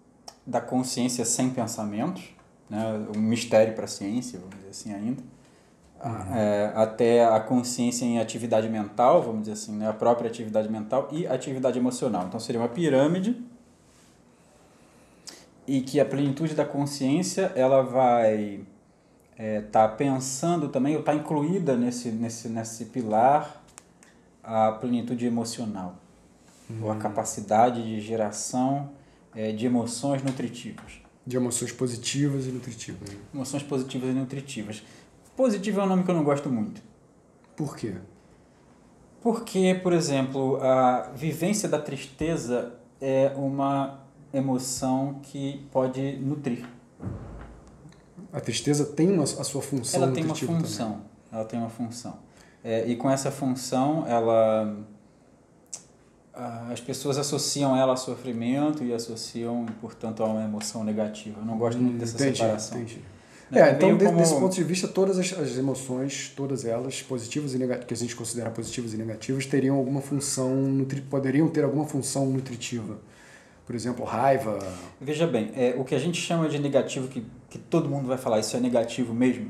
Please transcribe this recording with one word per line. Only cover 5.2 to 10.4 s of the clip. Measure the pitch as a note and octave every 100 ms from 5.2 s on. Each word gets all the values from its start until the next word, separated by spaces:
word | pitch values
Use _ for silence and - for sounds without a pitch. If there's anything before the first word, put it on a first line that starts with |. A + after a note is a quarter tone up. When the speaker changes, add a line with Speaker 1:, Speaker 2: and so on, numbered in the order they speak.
| - - - _ _ _ _ -
Speaker 2:
Uhum. | - G2+ F#2+
Speaker 1:
é, | A2+ G#2 G#2 G#2 A2
até | A2 - A#2 A#2+ A#2
a | A2
consciência | - B2+ A#2+ - A#2+ A#2 A#2+
em | A#2
atividade | A2 A2+ A#2 A2 A2
mental, | A2 G#2 - B2 E3+
vamos | A#2+ A2
dizer | G#2+
assim, | G#2 - G#2+
né, | G#2+
a |
própria | G#2 A#2 A#2+ A#2
atividade | A#2